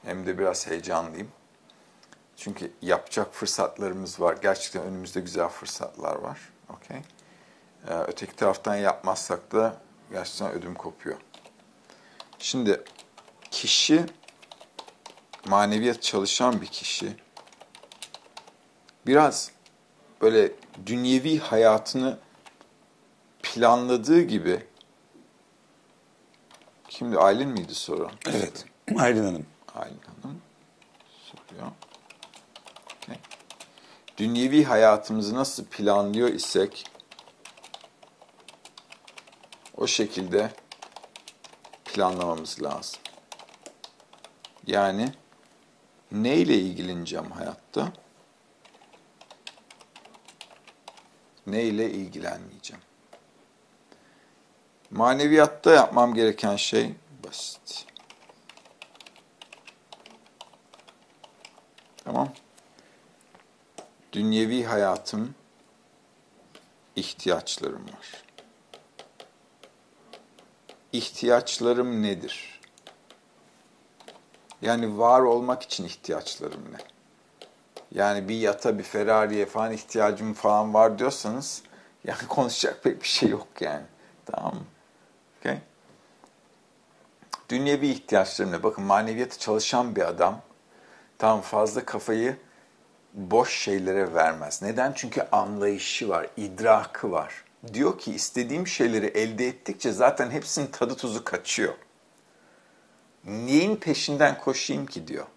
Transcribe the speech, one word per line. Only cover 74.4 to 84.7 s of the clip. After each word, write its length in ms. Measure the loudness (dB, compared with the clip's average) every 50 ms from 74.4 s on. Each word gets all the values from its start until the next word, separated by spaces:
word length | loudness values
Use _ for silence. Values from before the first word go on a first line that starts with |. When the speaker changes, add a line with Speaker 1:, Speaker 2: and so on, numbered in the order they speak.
| _ _ -18 _
Speaker 1:
Yani 360 | -2 0 0 0 0 -4 0 2
var 220 | 6 6 8 8
olmak 420 | 8 6 4 4 2 0 -2 -2
için 220 | -4 -10 -8 -8 -8
ihtiyaçlarım 880 | -10 -10 -14 -8 -8 -6 -6 -6 -10 -10 -10 -10 -10 -10 -12 -16 -16
ne? 60 | -18 -18 -20 -20 _ _ _ _ _ _ _ _ _ _ -20 -20 _ _ _ _ _ -20 -20 _
Yani 360 | -2 0 0 0 0 -2 -4 -4
bir 60 | -4
yata, 440 | 0 0 0 0 0 0 0 0 0
bir 40 |
Ferrari'ye 640 | -4 -4 -4 -2 2 4 4 4 4 2 0 -2 -2
falan 260 | -2 -2 -4 -4 -4
ihtiyacım 600 | -4 -8 -10 -6 0 2 2 2 2 0 -6 -8 -6
falan 400 | 0 2 4 4 4 2 4 6
var 240 | 8 8 8 6 2
diyorsanız 640 | -2 -2 -2 -2 -6 -6 -6 -6 -8 -8 -12 -12 -16 -20 -20 -20 -20 _ _ _ -10
yani 140 | -10 -8 -8
<laughs> 60 | -6 -2
konuşacak 540 | 0 0 0 0 0 -2 -2 -2 -2 0
pek 200 | 0 0 0 0
bir 60 | -4 -2
şey 200 | 0 2 2 2
yok 180 | 2 0 -6 -12 _ -6
yani. 240 | -6 -4 -4 -6 -10 -16 _ _ -20 -20 _ _ _
Tamam 280 | -8 -8 -6 -6 -6 -8
mı? 80 | -8 -14 -16